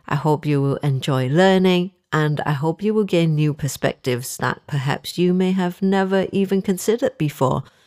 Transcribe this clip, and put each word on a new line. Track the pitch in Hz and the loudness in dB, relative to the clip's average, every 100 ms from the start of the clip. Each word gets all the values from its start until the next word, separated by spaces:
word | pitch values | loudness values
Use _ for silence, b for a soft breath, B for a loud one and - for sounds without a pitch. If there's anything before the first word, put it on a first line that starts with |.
| - | -6
I | |
hope | 143 156 147 | -2 0 0
you | 151 143 | 0 0
will | 139 - | 0 0
enjoy | 147 131 156 131 127 | -2 -2 0 0 2
learning, | 156 190 190 185 180 185 - _ | 4 4 4 4 2 0 -8 _
and | 156 151 147 | -2 0 0
I | - | -2
hope | 139 160 165 | -2 -2 -2
you | 208 | -2
will | 214 | 0
gain | 196 170 165 | 2 2 2
new | 151 151 | 2 0
perspectives | 147 139 - 139 - 131 123 131 - | -2 -6 -4 -4 -4 -4 -4 -6 -4
that | 127 - - | -4 -4 -6
perhaps | 143 135 - - - | -4 -2 -4 -6 -2
you | 180 | 0
may | 180 185 | 2 0
have | 190 175 - | 0 -2 -2
never | 190 196 190 190 - | 0 0 2 0 0
even | 196 190 196 | -2 0 0
considered | 196 185 - 233 - - | 0 -2 -2 0 -2 -2
before, | 147 - 131 139 b b | -4 0 0 -2 b b